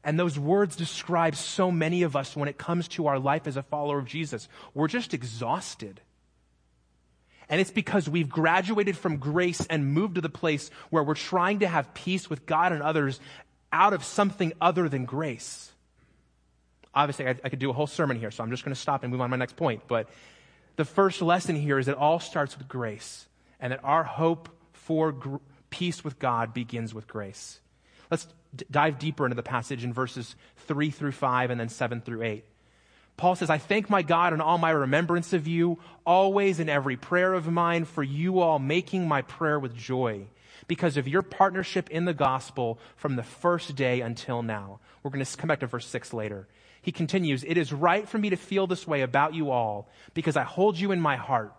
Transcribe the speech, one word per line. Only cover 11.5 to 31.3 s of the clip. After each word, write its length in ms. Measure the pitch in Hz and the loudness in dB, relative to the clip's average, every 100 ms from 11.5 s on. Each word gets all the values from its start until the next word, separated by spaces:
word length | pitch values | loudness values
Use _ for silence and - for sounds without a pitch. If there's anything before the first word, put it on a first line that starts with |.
| 208 | 2
to 80 | 190 | 2
have 280 | 160 131 - | 2 -2 -6
peace 340 | - 185 - | -2 -2 -2
with 160 | 147 - | -8 -2
God 280 | 156 180 | 2 2
and 100 | 160 | 2
others 360 | 147 156 139 131 - - - _ _ | 0 2 0 -2 -12 -20 -20 _ _
out 220 | 156 196 | 4 4
of 100 | 185 | 4
something 500 | - - 202 - 170 160 | -2 0 0 2 -2 2
other 260 | 175 175 165 | 2 4 0
than 180 | 135 123 | -2 -4
grace. 640 | 131 156 113 - - - _ _ _ _ _ _ _ _ _ _ _ _ | -4 -6 -8 -12 -14 -18 _ _ _ _ _ _ _ _ _ _ _ _
Obviously, 340 | 139 143 139 131 | 0 2 0 -2
I, 80 | 127 | -2
I 60 | 131 | -4
could 100 | 131 | -4
do 120 | 135 | -2
a 20 | |
whole 140 | 123 147 | -2 -4
sermon 320 | - 151 120 | 0 0 0
here, 100 | 110 | -6
so 140 | - | -6
I'm 80 | 113 | -6
just 120 | 123 | -6
gonna 120 | - 135 | -6 -6
stop 280 | - 139 | -2 -2
and 80 | 127 | -2
move 100 | 127 | -4
on 80 | 123 | -2
to 20 | |
my 60 | 127 | -2
next 180 | 127 - | -4 -2
point. 320 | 160 107 - | -2 -2 -2
But 220 | 117 - - - - _ _ _ - | -2 -2 -12 -20 -20 _ _ _ -4
the 100 | 151 | 0
first 360 | - 196 - | 4 4 4
lesson 340 | 170 175 - 156 | 2 2 2 0
here 220 | 147 139 | 2 2
is 100 | 131 | 2
it 80 | 139 | 2
all 240 | 147 170 | 4 2
starts 380 | - 170 143 - | 0 -4 -4 -6
with 100 | 131 | -10
grace, 600 | 131 117 104 - - - _ _ _ | -6 -6 -8 -14 -18 -20 _ _ _
and 120 | 127 | -6
that 80 | 135 | -4
our 200 | 135 156 | 2 2
hope 460 | 160 - 165 165 - - _ | 2 0 2 0 -6 -20 _
for 380 | - - 160 160 | -20 -2 0 0
gr-, 260 | 135 135 139 - - _ | -2 -8 -10 -12 -20 _
peace 340 | - 180 - | -4 -4 -4
with 140 | 156 131 | -10 -4
God 340 | 131 117 113 | 0 0 -2
begins 440 | 117 117 120 113 110 | -4 -6 -6 -6 -10
with 120 | - | -12
grace. 520 | 110 98 101 - - _ _ _ _ - | -10 -10 -12 -18 -20 _ _ _ _ -6
Let's 140 | 165 - _ _ 127 | -6 -6 _ _ -18
d-, 100 | - | -2
dive 300 | 139 156 135 | 2 2 2
deeper 260 | 151 147 131 | -6 -2 -2
into 80 | |
the 80 | 120 | -2
passage 420 | 113 127 113 135 | -4 -6 -4 -6
in 80 | 123 | -6
verses 440 | 120 131 127 120 - - _ - | -4 -4 -6 -12 -16 -20 _ -6
three 240 | 147 151 | -2 -2
through 220 | 143 143 | -2 -6
five 360 | 131 139 | -2 0